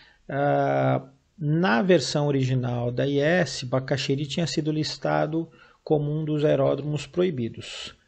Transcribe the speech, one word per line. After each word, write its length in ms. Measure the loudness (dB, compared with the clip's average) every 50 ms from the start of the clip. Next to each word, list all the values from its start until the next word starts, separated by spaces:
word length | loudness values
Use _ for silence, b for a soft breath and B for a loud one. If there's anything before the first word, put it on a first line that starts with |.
| B B B B B -6
Ah, 800 | -2 0 2 2 2 2 2 2 2 2 2 2 2 0 -2 -6 -16 _ _ _ _
na 440 | -6 -2 0 2 2 2 2 2 2
versão 460 | 4 4 4 4 4 0 -2 0 0
original 680 | 2 2 2 2 2 0 0 0 -2 -4 -2 -4 -2 -2
da 120 | -2 -2
I 140 | 0 0 2
S, 460 | 2 2 2 2 0 -2 -4 -8 -6
Bacaxeri 600 | -2 -2 -2 0 -2 -2 -2 0 -2 -2 -2 -2
tinha 220 | -4 -4 -4 -4
sido 240 | -2 -2 -2 -2 0
listado 800 | -2 -2 -2 -4 -6 -4 -2 0 0 2 0 0 -2 -4 -4 b b b b b b b _
como 340 | 0 0 2 2 -2 -2
um 60 | -2 -2
dos 220 | -2 0 2 2
aeródromos 600 | 2 4 4 4 2 2 0 -2 -4 -4 -4 -6
proibidos. 880 | -4 -2 0 0 0 0 -2 -4 -4 -6 -10 -14 -14 -14 -14 -14 -16 -16 _ _